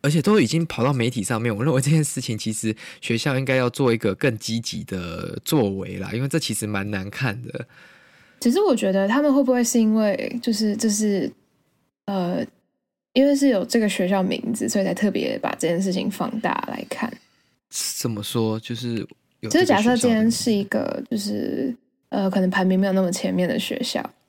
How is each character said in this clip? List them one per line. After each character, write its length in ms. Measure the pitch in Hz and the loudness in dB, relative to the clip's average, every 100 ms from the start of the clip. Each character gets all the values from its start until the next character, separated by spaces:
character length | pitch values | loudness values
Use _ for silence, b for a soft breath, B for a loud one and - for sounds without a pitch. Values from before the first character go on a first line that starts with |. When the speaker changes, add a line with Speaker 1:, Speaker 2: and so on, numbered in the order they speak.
Speaker 1:
而 80 | 147 | 4
且 120 | 160 | 2
都 180 | 151 214 | 4 4
已 60 | 117 | 4
经 200 | 160 165 | 2 -2
跑 180 | - | 0
到 80 | 143 | 0
媒 180 | 135 120 | 2 0
体 140 | 123 | -2
上 160 | 92 113 | -2 -2
面， 140 | 117 104 | -2 0
我 80 | |
认 100 | 139 | 2
为 60 | 165 | 2
这 100 | 139 | 4
件 120 | 160 | 2
事 180 | 147 - | 2 -4
情 160 | 127 110 | -6 -4
其 140 | - | -4
实 220 | 110 113 107 B B | -2 -4 -4 B B
学 180 | - 117 | -4 -2
校 200 | 151 131 | 0 -2
应 80 | 135 | 2
该 100 | 131 | 2
要 140 | 123 | 2
做 240 | - 135 | 2 2
一 40 | 113 | 2
个 160 | 110 95 | 0 0
更 200 | 139 110 | 0 0
积 200 | - 113 | -4 -4
极 240 | 113 113 - | -4 -8 -6
的 540 | 180 85 - - - - | -8 -6 -8 -8 -8 0
作 240 | 156 104 | 2 2
为 260 | 95 92 95 | 0 -6 -8
啦， 140 | 95 | -6
因 80 | 107 | -4
为 60 | 135 | -2
这 120 | 165 | -2
其 140 | - | -2
实 120 | 107 107 | -4 -2
蛮 240 | 101 98 | -4 -2
难 180 | 101 98 | -4 -6
看 300 | - 127 110 | -4 -4 -4
的。 240 | 123 - - b b b b b b b | -10 -10 -12 b b b b b b b
Speaker 2:
只 120 | 240 | 0
是 80 | 302 | 2
我 140 | 415 233 | 2 2
觉 160 | 196 | 2
得 160 | 190 196 | 2 2
他 140 | 254 | 2
们 120 | 294 | 4
会 100 | 277 | 4
不 80 | 254 | 4
会 120 | 247 | 2
是 160 | 233 240 | 2 4
因 140 | 220 220 | 4 4
为， 440 | 214 196 - 240 | 2 0 -4 -4
就 100 | 240 | -2
是， 240 | 208 214 208 | 0 0 0
就 140 | 226 | 0
是， 420 | 202 214 196 - - _ _ _ _ _ _ - | 2 2 0 -2 -6 _ _ _ _ _ _ -6
呃， 400 | 196 175 175 156 _ _ _ _ _ _ | -2 -2 -2 -6 _ _ _ _ _ _
因 120 | - 277 | 4 4
为 100 | 285 | 6
是 140 | 277 | 4
有 140 | 214 180 | 4 2
这 140 | 240 | 2
个 80 | 214 | 2
学 200 | - 180 | 2 2
校 140 | 196 | 2
名 320 | 185 185 - | 2 -2 -4
字， 140 | 226 - | -4 -2
所 140 | 208 | 0
以 40 | 190 | 0
才 80 | |
特 160 | 180 208 | 0 0
别 280 | - - 52 | 0 -2 -2
把 120 | - - | -4 -2
这 80 | 160 | 0
件 140 | 170 | 0
事 120 | 190 | 0
情 160 | 185 - | 0 -2
放 300 | - 170 220 | -4 -4 -2
大 140 | - - - | -2 -4 -4
来 160 | - - | -10 -10
看。 220 | - - - _ _ _ _ _ | -6 -6 -8 _ _ _ _ _
Speaker 1:
怎 400 | - - - 120 | -8 -6 -4 -4
么 120 | 107 | -4
说？ 380 | 101 120 110 110 | -4 0 0 -2
就 160 | - 117 | -6 -8
是 220 | 120 113 - - _ _ | -4 -4 -6 -12 _ _
有 100 | - | 0
这 120 | 320 | 0
个 40 | 359 | 4
学 0 | |
校 100 | 214 | 4
的 0 | |
名 60 | |
字。 0 | |
Speaker 2:
就 0 | |
是 0 | |
假 0 | |
设 160 | 220 247 | 4 2
今 120 | 247 | 2
天 180 | 220 220 | 4 2
是 240 | 233 - | 2 0
一 100 | 208 196 | 0 0
个， 380 | - - - - | -2 -4 -6 -6
就 80 | 220 | -6
是， 580 | 202 208 - - 262 240 _ _ _ | -4 -4 -4 -2 -4 -6 _ _ _
呃， 200 | - 196 | -2 0
可 100 | 196 | 2
能 80 | 185 | 2
排 160 | 185 | 2
名 160 | 185 185 | 2 2
没 60 | 196 | 2
有 80 | |
那 80 | 190 | 2
么 100 | 185 | 0
前 220 | 190 202 | -2 -2
面 160 | 185 180 | 0 0
的 80 | - | -2
学 240 | - - | -4 -4
校 260 | 240 - - _ | -4 -6 -8 _